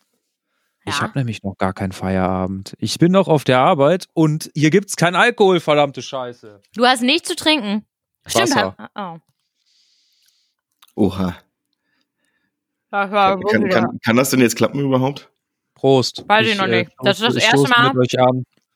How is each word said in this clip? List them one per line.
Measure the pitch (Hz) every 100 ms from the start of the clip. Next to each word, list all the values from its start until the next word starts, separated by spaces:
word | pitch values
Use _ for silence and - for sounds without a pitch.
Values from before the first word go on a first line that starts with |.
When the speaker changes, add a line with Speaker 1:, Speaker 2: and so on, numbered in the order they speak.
| _ _ _ _ _ _ _ _ -
Speaker 1:
Ich | 143
Speaker 2:
Ja. |
Speaker 1:
hab | 220 147
nämlich | 120 104
noch | 98 -
gar | 95
keinen | - 95
Feierabend. | - 95 95 92 92 92 95 98 -
Ich | 110 -
bin | 170
noch | 190 165
auf | 151
der | - 127
Arbeit | 147 160 139 180 -
und | 170 156 156 - 165
hier | 151
gibt's | 185 202 -
keinen | 170 175
Alkohol, | 233 240 196 175
verdammte | - 147 143 131
Scheiße. | - 135 123 120 110 101 _ 214
Speaker 2:
Du | 247
hast | 254
nichts | 247 330 -
zu | 339
trinken. | 330 311 202 208 - _ _ _ -
Stimmt, | - 349 247
Speaker 1:
Wasser. | 190 -
Speaker 2:
hab, | 214 -
oh. | 185 165 _ _ _ _ _ _ _ _ _ _ _ _ _ _ _ _ _ -
Speaker 3:
Oha. | 98 92 90 90 _ _ _ _ _ _ _ _ _ _ _ _ _ _ -
Speaker 2:
Das | 202 196
war | 208 196 196
Speaker 3:
Kann, | 196
kann, | 214 -
Speaker 2:
wieder | 113
Speaker 3:
kann, | 82 -
kann | - 117
das | 135
denn | 135
jetzt | 117 -
klappen | 117 143
überhaupt? | 139 131 131 139 - _ _ _ _ -
Speaker 1:
Prost. | 135 135 117 - -
Speaker 2:
Weiß | 208 220
ich |
Speaker 1:
Ich, | 202
Speaker 2:
noch | 190
Speaker 1:
äh, | 226
Speaker 2:
nicht. | 170 -
Das | 202 190
ist |
das | 233
Speaker 1:
stoße, | 240
ich |
Speaker 2:
erste | 214 240 269
Speaker 1:
stoße | 240
Speaker 2:
Mal. | 247
Speaker 1:
mit | 180 127
euch | 127
an. | 127 127 - _ _